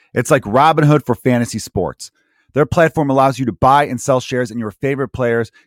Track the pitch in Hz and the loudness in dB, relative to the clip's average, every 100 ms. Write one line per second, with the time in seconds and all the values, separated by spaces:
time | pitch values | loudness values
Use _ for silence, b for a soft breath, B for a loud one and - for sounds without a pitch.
0 | _ - 123 143 104 117 151 160 151 151 | _ -6 0 0 2 2 2 4 4 2
1 | - 120 135 123 117 110 - - 85 - | 0 -2 0 0 -2 -6 -8 -6 -6 -8
2 | - _ _ _ _ 127 151 - 160 165 | -18 _ _ _ _ -2 0 2 2 0
3 | 143 135 135 123 131 90 131 143 147 123 | 0 2 2 0 -6 0 2 4 2 -4
4 | - 131 - 127 123 113 110 - 135 139 | -2 -2 -2 -4 -4 -6 -10 -6 -6 -4
5 | 135 - 123 117 117 b | -6 -4 -2 -2 -4 b